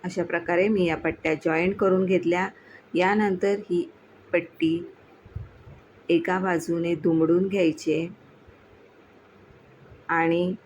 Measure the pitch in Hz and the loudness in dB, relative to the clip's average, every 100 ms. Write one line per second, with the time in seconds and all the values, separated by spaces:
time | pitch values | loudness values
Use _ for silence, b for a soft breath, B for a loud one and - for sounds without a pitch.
0 | 180 180 170 170 170 175 202 208 175 156 | -6 -6 -4 -4 0 0 2 2 0 0
1 | 160 160 160 151 170 160 180 196 190 185 | -4 -2 -2 -2 0 0 0 0 2 2
2 | 185 185 170 175 190 B B B - 165 | 2 2 2 -2 -2 B B B -6 0
3 | 185 208 208 185 196 202 202 175 - - | 2 2 0 0 0 -2 -2 -4 -4 -12
4 | - - - 175 170 - 160 170 175 - | -20 -20 -4 -4 -4 -4 -2 -2 -8 -18
5 | - - - - - - - - - - | -20 -20 -16 -14 -14 -20 -20 -20 -20 -20
6 | - 170 170 185 190 170 170 170 170 170 | 0 0 2 -2 0 -2 -2 -4 -2 0
7 | 175 165 160 175 190 196 165 156 165 151 | 2 4 4 4 2 2 2 0 -2 -2
8 | 170 - - - - - - - - - | -4 -10 -20 -20 -20 -20 -20 -20 -20 -20
9 | - - - - - - - - - - | -20 -20 -20 -20 -20 -20 -20 -20 -20 -18
10 | - 165 165 170 180 214 | -4 0 2 0 -2 -6